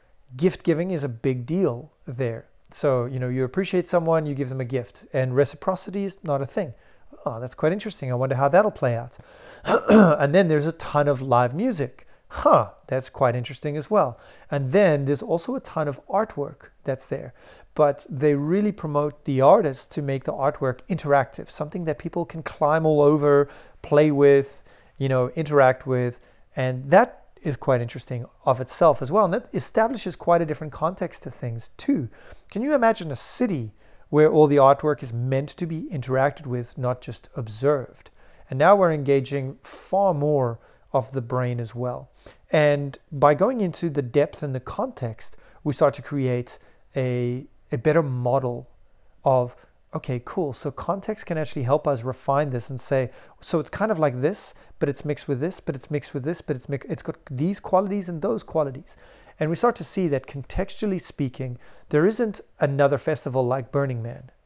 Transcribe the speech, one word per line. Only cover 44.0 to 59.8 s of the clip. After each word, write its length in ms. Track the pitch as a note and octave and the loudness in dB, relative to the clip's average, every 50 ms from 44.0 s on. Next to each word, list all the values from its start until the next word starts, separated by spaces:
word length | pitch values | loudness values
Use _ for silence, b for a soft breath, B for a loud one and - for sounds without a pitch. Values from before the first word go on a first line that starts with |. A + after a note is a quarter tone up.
depth 400 | B2+ A#2+ - D3 C#3+ - - - | -6 0 0 0 0 0 -2 -8
and 140 | D#3 C#3+ C3 | -8 -6 -6
the 60 | B2+ | -8
context, 720 | - - - - A3+ C4 - - C3+ A2+ A2 - - - - b b b b b b | -8 -8 -6 -6 -6 -6 -6 -8 -8 -8 -8 -10 -14 -16 -16 b b b b b b
we 100 | D3+ C3+ | -6 0
start 200 | - D#3+ C#3+ C#3 | 2 2 2 2
to 60 | - | -2
create 560 | C3 - D3 C#3+ C3 B2+ B2 B2 B2 - - b b b b b b b _ | -10 -8 -4 -2 -2 0 -2 -2 -4 -8 -12 b b b b b b b _
a, 520 | C#3 B2+ B2+ B2 B2 B2 A#2+ B2 B2+ C3+ - _ _ _ _ | -4 -2 -2 -2 -2 -2 -2 -4 -6 -8 -14 _ _ _ _
a 60 | - | -8
better 240 | B2 - D#3 C#3+ E3 | -2 0 2 2 2
model 680 | D#3 C#3 B2+ B2 B2 B2 B2 C#3 B2+ B2 A#2+ - B2+ - - _ - _ _ _ _ - _ _ - | 2 0 -4 -2 -2 0 0 0 0 -2 -6 -6 -12 -16 -20 _ -20 _ _ _ _ -20 _ _ 2
of, 300 | D3 C3 B2+ B2 B2 - b b b b b _ _ - | 2 4 4 2 0 -6 b b b b b _ _ -12
okay, 280 | D#3+ - - B2+ A#2+ - | -10 -6 -6 -6 -6 -6
cool. 300 | - - G3+ E3+ C#3+ B2 | -6 -4 -4 -4 -4 -4
So 180 | - - D3 | -6 -8 -8
context 540 | - - - - F#3 G3 - - G#3+ - - | -8 -6 -4 -4 -4 -4 -4 -8 -8 -8 -8
can 120 | - E3+ | -6 -4
actually 260 | D#3 D#3 - - D3 B2+ | -4 -4 -4 -4 -4 0
help 220 | A#2+ C#3 D3+ - | 2 2 2 2
us 180 | D3+ C#3 A#2 A2+ | 0 -2 -2 -4
refine 480 | C3 B2 - - - C#3 C#3+ D3+ C#3+ | -6 -8 -6 -2 0 0 0 0 0
this 180 | B2+ A#2+ - - | -4 -6 -6 -8
and 100 | C3+ B2 | -10 -10
say, 300 | - - C#3+ C3 C3 A#2 B B B B B B | -4 -2 0 0 0 -2 B B B B B B
so 180 | - - - E3 | -6 -2 -2 -2
it's 100 | D3 - | -2 -4
kind 220 | - - G3 A3 | -4 -2 -2 0
of 80 | G#3 D#3+ | 2 2
like 220 | D#3 C#3+ B2 B2 | 2 0 0 0
this, 320 | B2+ D#3+ G#3 - - - - b b b b - | -2 -2 -2 -2 -10 -14 -16 b b b b -4
but 80 | - | -4
it's 160 | C#3+ C#3 - - | -4 -4 -4 -6
mixed 240 | D3 D3 - - | -6 -6 -6 -4
with 140 | - C#3 A#2+ | -6 -4 -4
this, 180 | C#3+ F3+ F3+ - | -4 -6 -6 -8
but 160 | - - C#3+ | -8 -8 -8
it's 160 | C3 - - | -8 -8 -6
mixed 220 | D3 C#3+ - - - | -6 -6 -6 -6 -10
with 100 | C#3+ B2 | -6 -6
this, 160 | D3+ F3 - | -6 -6 -6
but 160 | - - D3 | -6 -6 -8
it's 140 | B2+ - - | -6 -6 -8
mi-, 100 | C#3 C3+ - | -8 -8 -6
it's 180 | - D#3+ - - | -8 -10 -8 -8
got 140 | - D#3 - _ - | -12 -12 -12 _ -12
these 300 | C3+ B2+ D3+ F#3 G3+ - | -6 -2 -2 -2 -2 -4
qualities 480 | - - - F#3 G3+ G3 G3+ G3+ F#3 | -2 0 2 2 2 0 -4 -4 -6
and 140 | F3+ E3+ D#3 | -6 -8 -6
those 220 | C#3+ G#3 A#3 G#3 - | -4 -4 -4 -4 -8
qualities. 520 | - - D#3+ D3 C#3 B2 C3 - - - b b b b b b b b _ | -4 -2 -2 -2 -2 -6 -12 -16 -20 -20 b b b b b b b b _
And 100 | D#3 D#3 | -2 -2
we 60 | E3 | -2
start 200 | - - A#3+ A#3 | 0 0 0 0
to 60 | - | -2